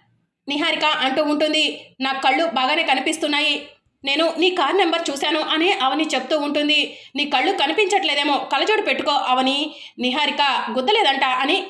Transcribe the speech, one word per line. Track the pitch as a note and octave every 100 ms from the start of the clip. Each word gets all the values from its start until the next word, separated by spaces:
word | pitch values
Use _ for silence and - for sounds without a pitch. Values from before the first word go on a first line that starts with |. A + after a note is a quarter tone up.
| _ _ _ _ -
నిహారిక | C#4+ E4 D#4
అంటూ | D4+ D4 C4 E4
ఉంటుంది. | D4 D4+ D#4 D#4 C#4+ - - -
"నా | C4+
కళ్ళు | C4+ C#4 C#4+ D#4+
బాగానే | C4+ C4 D#4+
కనిపిస్తున్నాయి, | D#4 C#4+ D#4 D4+ D4 D4 D4+ C#4 - - _ _
నేను | C4+ D4 E4 -
నీ | F4+
కార్ | F4+ C#4+ F#4+
నెంబర్ | E4+ E4 E4
చూశాను" | C#4 D4+ D#4
అని | D4+ D#4+ F4+
అవని | G4+ C4 D4 D#4
చెప్తూ | C4 - D#4
ఉంటుంది. | D4 D4 D4 D4+ C4 - - C#4
"నీ |
కళ్ళు | D4 C4+ D#4+
కనిపించట్లేదేమో, | G4 D4 D#4 F#4+ G4+ D#4 C#4+ D4 C4+ -
కళ్ళజోడు | C4+ F4 G#4+
పెట్టుకో" | D#4+ C4 D4+
అవని, | C#4 B3 B3+ C4 C#4 D4+ - - -
నిహారిక | B3+ D4 C#4 C#4+ C#4 B3 A#3+
గుద్దలేదంట | A3+ C4 A4+ D4+ C4+
అని | C4 B3+ C#4 F#4